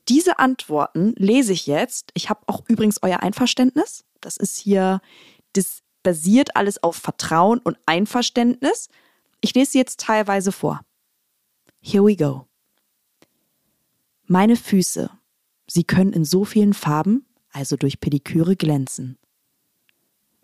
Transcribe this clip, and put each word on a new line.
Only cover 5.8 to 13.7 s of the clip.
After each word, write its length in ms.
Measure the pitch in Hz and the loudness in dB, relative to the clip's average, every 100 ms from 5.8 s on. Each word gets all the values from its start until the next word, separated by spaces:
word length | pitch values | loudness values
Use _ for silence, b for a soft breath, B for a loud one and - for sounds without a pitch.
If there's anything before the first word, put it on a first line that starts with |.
| _ _ | _ _
basiert 520 | 185 160 165 240 294 | -2 0 2 4 4
alles 280 | - 202 - | 0 -2 0
auf 140 | 170 - | -4 -4
Vertrauen 640 | - - - 160 190 240 | -10 -8 -2 2 4 2
und 200 | - - - | -2 -6 -2
Einverständnis. 1040 | 165 214 247 240 247 240 247 277 453 - _ _ _ _ - | 0 0 -2 -2 0 0 0 -2 -4 -6 _ _ _ _ -6
Ich 140 | - | -2
lese 160 | 254 277 | 2 2
sie 80 | 262 | 2
jetzt 220 | 254 - | 0 -4
teilweise 520 | - 220 202 196 190 | -2 0 2 0 -2
vor. 300 | - 151 147 - _ _ _ _ _ _ _ _ _ | -2 -4 -6 -10 _ _ _ _ _ _ _ _ _
Here 240 | - 196 | -2 2
we 100 | 208 | 4
go. 320 | 185 147 135 127 _ _ _ _ _ _ _ _ _ _ _ _ | 2 -2 -4 -12 _ _ _ _ _ _ _ _ _ _ _ _